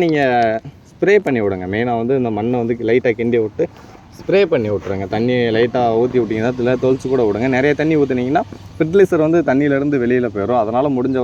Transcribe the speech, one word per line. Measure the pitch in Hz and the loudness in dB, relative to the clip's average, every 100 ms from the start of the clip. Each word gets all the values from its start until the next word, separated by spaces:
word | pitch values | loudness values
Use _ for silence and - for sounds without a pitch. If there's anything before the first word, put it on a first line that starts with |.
நீங்க | 170 151 131 120 113 113 143 - - | 2 2 2 2 2 -2 -8 -20 -16
ஸ்ப்ரே | - 170 202 165 | -2 2 2 2
பண்ணி | 123 | 0
விடுங்க. | 101 92 90 | 0 -2 -4
மெயினா | 104 123 117 | -2 -2 -2
வந்து | 117 139 | 0 0
இந்த | 120 104 | 0 -2
மண்ணை | 113 123 | -2 -2
வந்து | 117 120 110 | -2 -2 0
லைட்டா | 123 127 110 | 0 2 -2
கிண்டி | 117 117 | 0 0
விட்டு | 107 - 170 - - - - - | 0 -4 -6 -6 -20 -20 -20 -14
ஸ்ப்ரே | - 190 185 | -2 0 2
பண்ணி | 151 107 | 0 -2
விட்ருங்க. | 98 92 95 95 | -4 -4 -6 -4
தண்ணி | 107 123 123 117 113 | -2 0 0 0 2
லைட்டா | 120 127 120 113 | 0 0 0 2
ஊத்தி | 123 123 | 0 0
விட்டீங்கன்னா, | 107 110 117 123 | -2 -2 -2 -2
இல்ல | 120 123 | -2 0
தெளிச்சு | 127 131 131 | 0 0 0
கூட | 135 110 | 0 0
விடுங்க. | 101 131 127 | 0 0 0
நிறைய | 143 143 | 0 0
தண்ணி | 151 156 | 0 2
ஊத்துனீங்கன்னா, | 135 127 123 160 247 - - - | 0 0 -2 -2 -4 -12 -12 -6
ஃபெர்டிலைசர் | 160 196 185 165 156 | 0 4 4 2 2
வந்து | 170 143 | 2 2
தண்ணியிலேருந்து | 135 147 139 143 143 | 2 2 0 0 0
வெளியில | 120 123 120 101 | 2 0 0 -2
போயிடும். | 101 123 | 0 0
அதனால | 104 120 147 127 | 0 0 0 0
முடிஞ்ச | 135 131 | -2 0